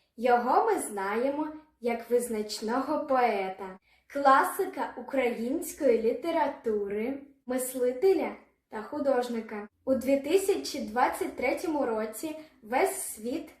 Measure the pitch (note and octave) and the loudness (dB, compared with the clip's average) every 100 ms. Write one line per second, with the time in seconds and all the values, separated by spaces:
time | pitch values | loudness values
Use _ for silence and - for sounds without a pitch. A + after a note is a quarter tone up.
0 | _ - A#3+ A#3+ A3+ F4 A4+ G4 G#3 G3+ | _ -2 4 4 4 4 4 2 -2 -4
1 | G3 A3 C4+ D4 D#4 - - _ A#3 A#3 | -4 0 0 -2 -4 -8 -18 _ -4 -4
2 | - A#3+ A3 G#3+ G#3 - E3 B3+ C#4 D4 | 0 0 0 -2 -4 -6 -2 -2 0 -2
3 | - B3+ A#3+ G3+ F#3+ F#3+ F#3+ F#3+ _ _ | 0 2 4 2 -2 -6 -10 -14 _ _
4 | _ C#4 C#4 C#4 F4+ - F#4+ - - - | _ 2 6 8 6 0 -4 -4 -6 -8
5 | - C4+ A#3+ G#3+ A#3 D#4 - - C#4 A3+ | -4 0 0 0 -2 -4 -4 0 4 4
6 | A3 C4 E4+ E4 C#4 C#4+ A#3 G#3+ G3+ G#3 | 4 0 0 0 0 -2 -2 -2 -2 -4
7 | A#3 C#4 - _ - B3+ - C4 B3 B3+ | -4 -6 -10 _ -6 -4 -4 -2 -2 2
8 | G4 E4+ A3 - - _ _ A3 G#3 D4 | 4 4 0 -8 -16 _ _ -12 -8 -2
9 | C#4 B3 A#3 A#3 A3 G#3+ G#3 _ - C4 | 2 2 0 -4 -6 -10 -12 _ -2 0
10 | A#3+ C#4 C#4+ F#4+ G4+ D#4+ - C#4+ G#3+ A3+ | 2 2 4 2 4 0 -2 -6 -4 2
11 | - - D#4 - B3+ - F4 D4 B3+ A3 | 2 0 -6 -2 -2 -2 -2 -2 0 -2
12 | A3+ - D#4+ D#4 - _ G#3 B3+ F#4+ - | -4 -6 -8 -10 -14 _ -2 0 2 0
13 | - - A3 D#4+ D#4 - | -8 -8 -6 -6 -8 -16